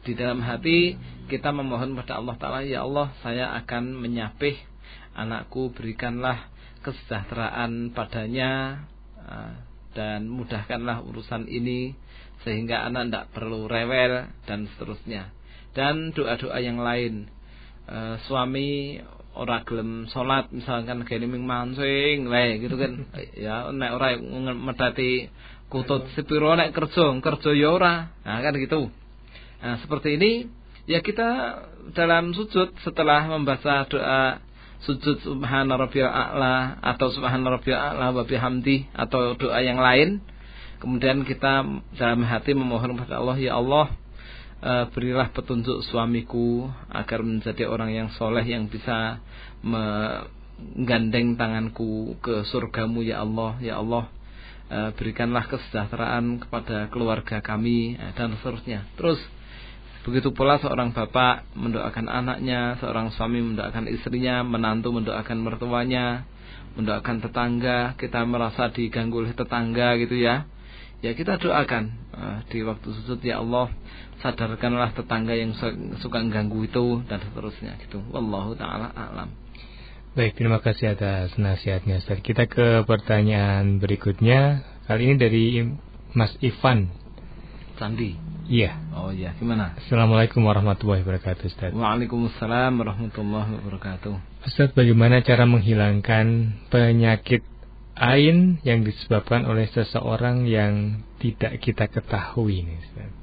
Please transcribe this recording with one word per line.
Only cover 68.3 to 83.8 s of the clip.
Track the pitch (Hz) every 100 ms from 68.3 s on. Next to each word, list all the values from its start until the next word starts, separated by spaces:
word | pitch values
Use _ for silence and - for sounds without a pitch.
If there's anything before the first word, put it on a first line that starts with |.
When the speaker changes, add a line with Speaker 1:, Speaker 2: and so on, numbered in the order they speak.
| 120 117 107 120
Speaker 1:
diganggu | 117 113 117 113 117
oleh | 113 120
tetangga | 117 120 117 117 120 120
gitu | 117 123
ya. | 120 127 147 - - - - -
Ya | 113
kita | 117 202 196
doakan, | - 147 139 120 110 117 - -
eh, | 98 104 113
di | 113
waktu | 110 104 113 110
sujud, | 117 120
"Ya | 120 110
Allah, | 113 123 123 - - - - -
sadarkanlah | 131 - 113 113 120 123 120 113
tetangga | 113 113 113 117
yang | 113
su-, | 107 120 113 104 110
suka | 127 117 113
ganggu | 107 104 110
itu," | 113 127 120 120
dan | 120 101
seterusnya | 101 107 107 - 107 92
gitu. | - 101 107
Wallahu | - 110 98 101 113
ta'ala | 95 98 113 -
a'lam. | 110 - 92 - - - - - - - - -
Speaker 2:
Baik, | 113 -
terima | 113 110
kasih | 113 104 110 101
atas | 101 95 90 -
nasihatnya, | 104 92 95 95 101 92
Ustaz. | - 98
Kita | - 113 117
ke | - 120 113 107
pertanyaan | 110 - 107 107 107 101 98 98 98